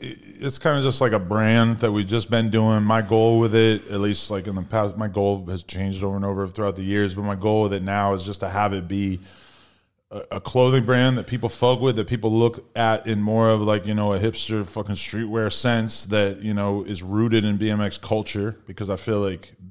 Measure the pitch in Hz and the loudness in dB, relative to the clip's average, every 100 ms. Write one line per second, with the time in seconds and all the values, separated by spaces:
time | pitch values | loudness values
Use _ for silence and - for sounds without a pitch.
0 | 131 110 101 - 135 - 160 143 135 - | -14 -16 -18 -8 -8 -2 0 2 2 2
1 | 127 107 90 107 110 117 117 113 113 104 | 2 2 0 2 4 6 4 2 0 0
2 | 98 113 - 117 113 110 110 107 104 113 | 0 -2 0 0 2 2 4 4 4 2
3 | 101 113 113 113 113 113 113 107 - 101 | 4 4 6 4 4 6 6 4 -2 -2
4 | 104 101 - 98 95 95 87 110 104 95 | -2 -2 -4 -6 -4 -6 -4 -2 -2 -4
5 | 107 101 101 98 90 92 - 92 98 95 | -4 0 0 0 -4 -8 -8 -6 -4 -4
6 | 98 98 98 98 95 95 101 95 95 104 | -4 -4 -4 -4 -4 -4 -4 -2 -2 0
7 | 101 95 104 95 107 107 104 98 95 101 | 0 -2 -4 -2 2 2 2 0 -2 0
8 | 101 98 92 98 95 98 104 98 87 98 | 0 0 -4 -8 -4 0 0 -2 -4 -2
9 | 98 92 92 - - - _ _ _ _ | -2 -4 -10 -20 -20 -20 _ _ _ _
10 | - 104 - 95 - 127 127 131 113 123 | -16 -14 -10 -10 -2 2 4 4 2 4
11 | 127 123 - 120 117 - 123 127 131 110 | 4 2 -2 -4 -4 0 2 2 0 0
12 | 95 117 110 113 117 117 - 117 113 110 | -2 -2 0 2 2 0 -8 -2 0 0
13 | 117 107 104 110 113 110 104 107 101 104 | 0 -2 0 4 4 4 2 0 0 -2
14 | 104 95 113 - - 107 95 107 101 98 | 0 0 -2 -2 -4 -4 -4 -8 -6 -6
15 | - 107 113 113 107 - 123 117 113 - | -6 -6 -4 -2 -2 0 0 0 -2 -6
16 | 95 107 101 98 107 101 101 101 95 92 | -2 0 0 -2 -2 0 0 -2 -4 -8
17 | 92 104 113 113 107 104 107 104 101 - | -4 0 2 2 2 0 0 0 -2 -4
18 | - 107 120 104 104 110 - 92 101 95 | -4 -4 -4 -4 -6 -8 -14 -10 -6 -6
19 | - 104 101 92 - - 92 | -2 -2 -2 -6 -12 -20 -20